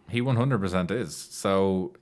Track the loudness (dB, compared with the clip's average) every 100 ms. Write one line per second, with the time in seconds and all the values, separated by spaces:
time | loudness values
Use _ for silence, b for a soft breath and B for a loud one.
0 | -6 -2 0 2 2 2 0 0 0 -2
1 | -4 -10 -14 -4 0 2 4 2 -2 -4